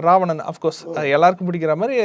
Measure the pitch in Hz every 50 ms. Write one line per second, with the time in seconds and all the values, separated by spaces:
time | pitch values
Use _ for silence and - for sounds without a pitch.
0 | 156 170 180 190 185 170 160 156 - - - - - 160 - - - 170 165 151
1 | 151 139 139 151 170 180 185 180 185 180 175 170 160 156 151 165 214 269 262 240